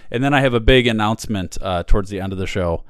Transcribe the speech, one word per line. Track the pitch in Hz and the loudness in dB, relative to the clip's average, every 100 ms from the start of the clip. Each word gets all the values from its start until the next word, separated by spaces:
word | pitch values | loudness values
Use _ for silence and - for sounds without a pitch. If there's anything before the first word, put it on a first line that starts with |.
| - | -8
And | 120 | -4
then | 139 | 0
I | 143 | 2
have | 135 | 2
a | 120 | 2
big | 110 131 120 | 4 6 4
announcement, | 110 107 113 - 101 90 - | 0 0 -2 -4 -6 -6 -6
uh, | 98 90 | -4 -2
towards | - 107 98 | 2 2 2
the | 98 | -6
end | 95 | -6
of | 95 | -6
the | 95 | -6
show. | 101 87 82 - | -2 -2 -4 -8